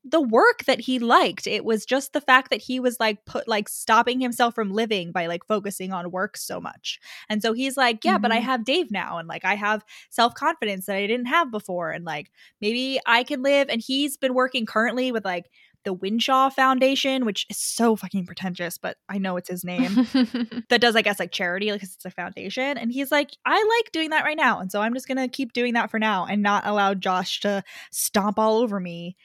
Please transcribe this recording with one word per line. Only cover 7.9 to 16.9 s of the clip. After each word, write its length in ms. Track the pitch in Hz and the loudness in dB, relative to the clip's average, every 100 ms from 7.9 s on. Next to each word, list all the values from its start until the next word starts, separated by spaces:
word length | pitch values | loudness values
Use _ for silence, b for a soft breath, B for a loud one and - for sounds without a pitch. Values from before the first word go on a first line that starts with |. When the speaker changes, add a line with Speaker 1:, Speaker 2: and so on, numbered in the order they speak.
| 226 320 | 2 2
Speaker 1:
"Yeah, 140 | 370 | 2
but 120 | 226 | 2
I 60 | 226 | 0
Speaker 2:
Mm-hmm. 80 | 233 | 0
Speaker 1:
have 200 | 262 220 | -2 0
Dave 260 | 311 349 | 0 0
now. 260 | 196 - 170 | -4 -6 -8
And, 100 | 165 | -8
like, 180 | 160 185 | -4 -2
I 100 | 202 | 0
have 280 | 208 214 - B B | 0 -2 -4 B B
self-confidence 720 | - 240 - 294 330 214 190 190 | 2 2 2 -2 0 -4 -4 -4
that 100 | 196 | -2
I 100 | 202 | 0
didn't 200 | 240 247 | -2 2
have 240 | 320 311 | 2 0
before. 400 | 214 - 180 160 | -4 -6 -6 -4
And, 140 | 160 170 | -6 -8
like, 260 | 151 - b b _ | -8 -10 b b _
maybe 380 | 214 240 262 262 - | -2 0 -2 -2 2
I 160 | 233 | 2
can 180 | 247 285 | 2 0
live." 240 | 269 285 277 | 2 2 2
And 120 | 226 | -2
he's 360 | - 269 285 - | -2 -2 -2 -2
been 180 | 269 254 | 0 0
working 300 | 254 247 220 | 0 0 -2
currently 440 | 220 226 240 254 | 0 0 0 -2
with, 140 | 226 202 | -2 -4
like, 240 | 180 - b b b 208 | -6 -8 b b b -8
the 80 | 185 | -4
Winshaw 540 | 190 226 226 262 269 | -2 -2 2 4 4
Foundation, 720 | 262 262 262 262 | 4 2 4 4